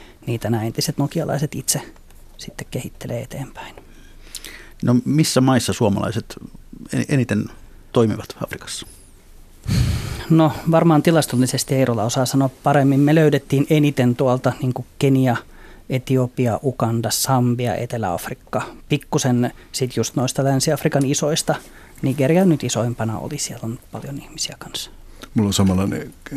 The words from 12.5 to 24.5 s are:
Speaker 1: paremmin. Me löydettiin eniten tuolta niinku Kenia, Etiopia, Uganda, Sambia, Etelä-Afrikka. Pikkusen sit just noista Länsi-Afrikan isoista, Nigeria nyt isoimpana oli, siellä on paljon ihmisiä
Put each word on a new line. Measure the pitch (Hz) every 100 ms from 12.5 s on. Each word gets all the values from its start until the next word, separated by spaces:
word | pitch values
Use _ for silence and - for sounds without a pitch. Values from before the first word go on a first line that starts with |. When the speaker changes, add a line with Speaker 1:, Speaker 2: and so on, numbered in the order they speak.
| -
Speaker 1:
paremmin. | 156 143 139 135
Me | 143 160
löydettiin | 156 139 - 135 143
eniten | 151 147 139 123 123
tuolta | 135 127 127 117
niinku | 127 123 123 -
Kenia, | 139 135 131 120 - - - - -
Etiopia, | 131 - 131 123 - 123 101
Uganda, | 139 120 117 117 113
Sambia, | - - 131 123 120 120 -
Etelä-Afrikka. | 120 120 101 85 - - - - - - -
Pikkusen | 147 - - 131 123 123 - -
sit | - 127 120
just | 110 -
noista | 123 -
Länsi-Afrikan | 139 135 160 143 160 143 135
isoista, | 143 147 160 - 151 - - - -
Nigeria | 131 131 135 170 190
nyt | 147
isoimpana | 120 117 120 117 110 110
oli, | - 110
siellä | - 113
on | 113 120 -
paljon | 113 135 139
ihmisiä | - - -